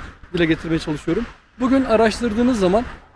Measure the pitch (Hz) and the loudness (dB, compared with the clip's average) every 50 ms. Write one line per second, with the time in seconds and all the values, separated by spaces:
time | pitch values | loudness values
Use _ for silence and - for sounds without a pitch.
0 | - - - - - - 175 170 170 160 165 - - 165 165 156 - 165 151 139 | -4 -12 -18 -20 -18 -8 -2 0 0 0 0 -2 -2 -4 -4 -4 -2 -4 -6 -6
1 | - 165 165 220 233 - - - _ _ _ - 247 240 269 269 262 247 226 214 | -4 -4 -4 -4 -4 -6 -10 -18 _ _ _ -4 0 2 2 2 2 2 2 4
2 | 226 220 202 - 240 233 208 226 240 254 262 208 190 175 190 226 247 - - - | 4 2 2 0 -4 -2 0 2 2 2 2 2 2 2 2 2 0 -4 -10 -18
3 | - - _ | -20 -10 _